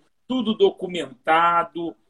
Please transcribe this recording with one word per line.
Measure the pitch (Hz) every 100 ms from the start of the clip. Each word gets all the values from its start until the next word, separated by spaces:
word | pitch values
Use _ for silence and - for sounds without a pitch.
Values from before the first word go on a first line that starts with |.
| _ _ -
tudo | 254 214
documentado, | 220 190 - 180 175 135 127 - 160 170 170 165 170 165 -